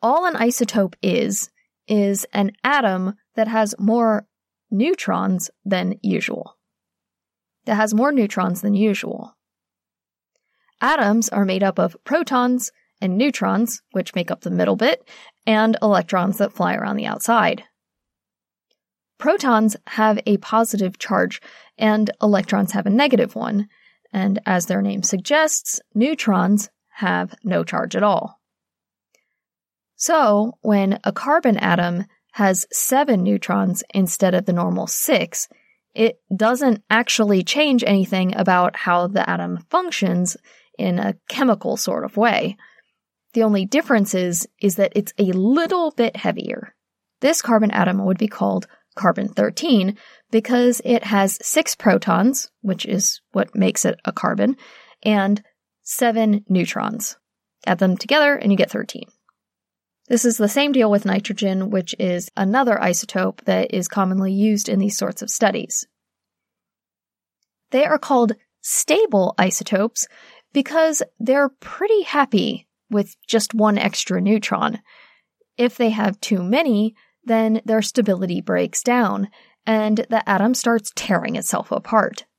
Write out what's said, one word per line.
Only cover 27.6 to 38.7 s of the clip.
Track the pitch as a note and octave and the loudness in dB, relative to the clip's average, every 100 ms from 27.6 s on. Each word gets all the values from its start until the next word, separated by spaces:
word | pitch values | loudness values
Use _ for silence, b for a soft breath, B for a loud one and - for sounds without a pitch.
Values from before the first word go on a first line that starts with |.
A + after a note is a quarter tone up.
charge | E3 E3+ - | -2 -4 -4
at | F#3+ | 0
all. | G#3 F#3 - - _ _ _ _ _ _ _ _ _ _ _ _ _ _ _ _ | 0 0 -4 -14 _ _ _ _ _ _ _ _ _ _ _ _ _ _ _ _
So, | - D#4+ B3+ G#3 A3 - | 0 2 4 2 0 -4
when | A3+ G#3 G3 G3 | 0 2 2 0
a | - | -4
carbon | - - D#4 C#4 G3+ | -6 0 2 2 2
atom | - F3 F3 F3 G3+ _ _ | 2 0 0 -2 -6 _ _
has | - G3+ F#3 - | 0 2 2 -2
seven | - - C4 C#4+ G#3+ | -6 0 0 2 2
neutrons | F3+ G3+ - G3 F#3+ E3+ - | 2 0 0 0 0 -2 -4
instead | G3 F#3 - F#3+ | -2 -2 2 2
of | F3+ - | 2 0
the | |
normal | F3 F3+ F3+ F#3 | -2 0 -4 -4
six, | - - B3 E3+ - - b b b _ | -4 0 0 0 -6 -10 b b b _
it | - A3 - _ | 0 0 0 _
doesn't | F#3+ A3 B3+ C#4 G#3 _ | -2 0 2 2 0 _
actually | A3 A#3+ - G#3 G3 | 0 2 0 2 2
change | F3+ D4 D4+ B3+ | 0 0 2 2
anything | A3+ G3+ F#3+ F#3+ F#3 F#3+ | 2 2 2 0 0 0
about | F#3+ F3+ F3+ | 2 2 2